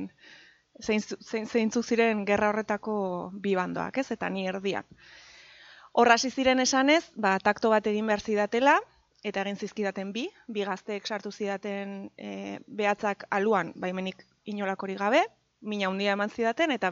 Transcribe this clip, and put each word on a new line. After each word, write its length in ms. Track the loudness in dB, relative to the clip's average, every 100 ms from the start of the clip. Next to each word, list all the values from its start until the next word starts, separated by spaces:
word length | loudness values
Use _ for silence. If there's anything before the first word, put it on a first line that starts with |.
| -8 _ -20 -20 -20 _ _ -14
zein 220 | -2 -2
zu-, 140 | -2 -8
zein, 260 | -8 -8 -2
zeintzuk 380 | 0 2 0
ziren 400 | 0 4 4 2 2
gerra 200 | 2 2
horretako 420 | 0 -2 -4 -2 -2 -2 -4 -6
bi 200 | -6 0 0
bandoak, 400 | 0 -2 -4 -4
ez? 60 | -4 -4
Eta 140 | -4
ni 140 | -4 -4
erdian. 380 | -4 -4 -4 -6 -20 -20 -20 -20 -20 -20 -20 -20 -20 -4
Hor 200 | 4 6
hasi 160 | 6 4
ziren 320 | 0 2 4
esanez, 380 | 4 4 6 4 2 -2
ba, 200 | 0 2
takto 300 | 2 2 4
bat 120 | 4 2
egin 180 | 0 0
behar 160 | -2
zidatela, 540 | 0 0 0 2 4 4 2 _ _ _ -8
eta 160 | -4
egin 160 | -4 -6
zizkidaten 540 | -8 -4 -4 -4 -6
bi, 140 | -6 -8 -10 -10
bi 180 | -6
gazteek 420 | -4 -4 -6 -8 -6
sartu 260 | -6 -8
zidaten, 640 | -6 -4 -4 -6 -6 -8 -10 -12 -14
e, 440 | -12 -10 -10 -12 -12
behatzak 600 | -2 0 0 -2 -4 -4
aluan, 400 | 0 2 2 0 -4
baimenik 480 | -6 -4 -6 -8 -18 _ -10
inolakorik 520 | -6 -4 -4 -6 -2
gabe, 220 | 2 2 2 _ _ _
mina 300 | -8 -2 -2
handia 240 | 0 0
eman 160 | 0 -2
zidaten, 420 | 0 -2 2 0
eta 160 | 2 0